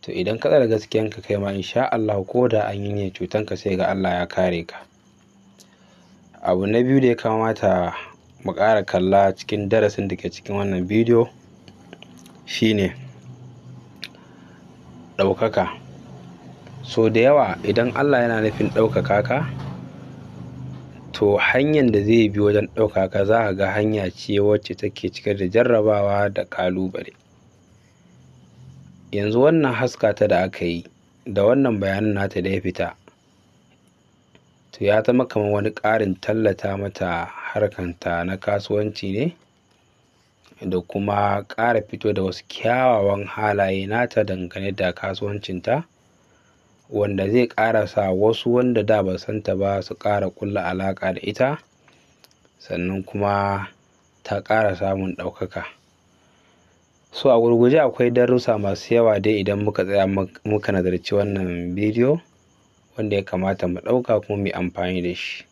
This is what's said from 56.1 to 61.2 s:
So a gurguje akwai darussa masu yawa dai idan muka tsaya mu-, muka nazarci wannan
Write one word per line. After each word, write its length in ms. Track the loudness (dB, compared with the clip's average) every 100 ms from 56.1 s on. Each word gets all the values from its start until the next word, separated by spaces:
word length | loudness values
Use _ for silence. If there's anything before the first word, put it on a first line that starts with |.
| _ _ _ _ _ _ _ _ _ _
So 180 | 0 4
a 80 | 6
gurguje 400 | 6 6 6 6
akwai 320 | 2 2 2
darussa 460 | 4 4 2 2 0
masu 340 | 0 -4 2
yawa 260 | 4 6 4
dai 180 | 2 2
idan 220 | 0 0
muka 200 | 0 0 0
tsaya 200 | 2 2
mu-, 200 | 2 -2 -6 -2
muka 260 | -2 0
nazarci 440 | 0 0 -2 0
wannan 580 | 0